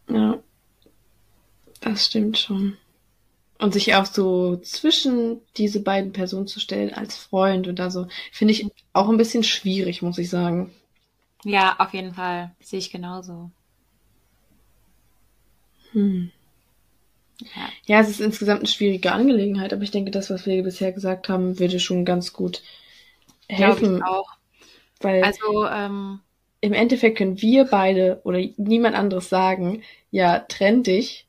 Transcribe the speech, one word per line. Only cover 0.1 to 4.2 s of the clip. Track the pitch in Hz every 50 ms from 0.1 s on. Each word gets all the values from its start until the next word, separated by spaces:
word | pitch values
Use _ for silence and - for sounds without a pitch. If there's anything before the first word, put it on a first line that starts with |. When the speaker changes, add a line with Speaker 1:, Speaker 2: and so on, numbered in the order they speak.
| - 110 107 107 - - - _ _ _ _ _ _ _ _ _ _ _ _ _ _ _ _ _ _ _ _ _ _ _ _ _ _ -
Speaker 1:
das | - 226 208 208 -
stimmt | - - 220 208 214 220 226
schon. | - - 202 190 196 196 196 - _ _ _ _ _ _ _ _ _ _ _ _ _ _ _ _
Und | 214 202 185
sich | - - 220 190
auch | 196 196
so | 196 - 214